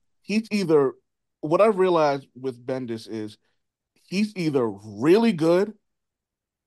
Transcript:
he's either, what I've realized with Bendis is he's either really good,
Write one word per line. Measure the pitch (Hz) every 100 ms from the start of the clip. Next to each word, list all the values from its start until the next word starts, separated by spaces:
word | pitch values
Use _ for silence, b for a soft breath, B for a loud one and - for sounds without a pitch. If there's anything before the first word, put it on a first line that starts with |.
| _ _
he's | - 208 220
either, | 208 175 156 135 - _ _ _ _
what | 156 175
I've | 214 190
realized | 185 170 151 139 135 -
with | 131 123 123
Bendis | 131 123 113 107
is | 110 107 - _ _ _ _ _ _ _
he's | 185 214 185
either | 160 139 113
really | 98 107 101 139 196 226
good, | 175 165 175 208 - _ _ _ _ _ _ _ _